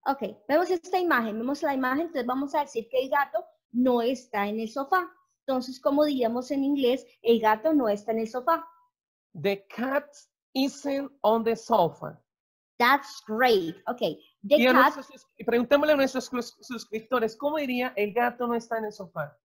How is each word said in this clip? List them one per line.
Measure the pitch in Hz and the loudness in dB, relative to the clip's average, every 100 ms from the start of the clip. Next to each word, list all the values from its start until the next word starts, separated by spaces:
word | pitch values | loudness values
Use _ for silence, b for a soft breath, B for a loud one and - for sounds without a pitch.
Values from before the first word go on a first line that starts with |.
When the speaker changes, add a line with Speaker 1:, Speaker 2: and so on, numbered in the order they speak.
| - | -2
Speaker 1:
Ok, | 269 208 - - | -4 -6 -10 0
vemos | 294 349 | 0 2
esta | 359 - 370 | -2 -2 -2
imagen, | 349 262 226 220 | 2 2 0 -4
vemos | 240 285 | -4 -4
la | 311 | -2
imagen, | 269 254 269 | -2 0 -2
entonces | 330 294 | -2 -4
vamos | 240 262 285 | -4 -4 -2
a | 311 | -4
decir | 285 226 214 | -4 -8 -4
que | 254 | -4
el | 269 | 0
gato | 285 269 330 - _ _ | -2 0 -4 -8 _ _
no | 233 254 240 | 0 2 2
está | 233 247 - 208 202 | 0 -4 -4 -4 -2
en | 220 | -4
el | 220 | -6
sofá. | 277 277 370 339 _ _ _ | -8 -2 -2 -2 _ _ _
Entonces, | - 254 254 254 | -4 -4 -4 -4
¿cómo | 294 285 | 0 2
diríamos | 302 262 226 240 247 | 2 2 0 -2 -4
en | 277 | -2
inglés? | 277 285 247 262 - b | 0 2 2 0 -4 b
El | 233 233 | 2 4
gato | 220 220 311 | 4 2 2
no | 302 226 | 2 2
está | 202 220 | 0 -2
en | 226 | -4
el | 220 | -4
sofá. | 254 247 330 - _ _ _ _ _ _ 175 | -4 0 0 -2 _ _ _ _ _ _ -6
Speaker 2:
The | 175 196 _ | -4 -4 _
cat | - 262 277 285 - _ _ _ | -8 -2 -2 -4 -20 _ _ _
isn't | 262 277 - 277 277 277 _ | -2 -2 -2 -4 -4 -6 _
on | 208 226 | 2 2
the | 226 220 | 0 -4
sofa. | - 220 165 - - 165 _ _ _ _ _ _ | 2 2 2 -2 -14 -16 _ _ _ _ _ _
Speaker 1:
That's | 240 277 - - - | 2 2 0 -18 -10
great. | 214 254 202 165 - - | 0 2 2 0 -8 -8
Ok, | 247 185 - b _ 202 | -4 -4 -6 b _ 2
the | |
Speaker 2:
Y | 294 254 | 4 6
a | |
Speaker 1:
cat | 254 269 | 6 4
Speaker 2:
nuestros | 277 - | 2 -16
sus-, | - _ | -20 _
y | _ | _
preguntémosle | 185 233 240 285 302 | -2 0 2 2 4
a | 294 | 4
nuestros | 269 262 | 2 -2
sus-, | - 247 233 _ | -6 -8 -8 _
suscriptores, | - 233 - 220 - 254 220 | -14 -14 -8 -10 -2 0 0
¿cómo | - 285 311 | -2 -4 -2
diría | 277 247 254 202 | -2 -4 -4 -2
el | 208 | -2
gato | 208 240 240 240 | 0 -2 -2 -4
no | |
está | 233 233 226 | -4 -4 -6
en | |
el | 214 | -6
sofá? | - 180 170 147 _ | -10 -14 -10 -12 _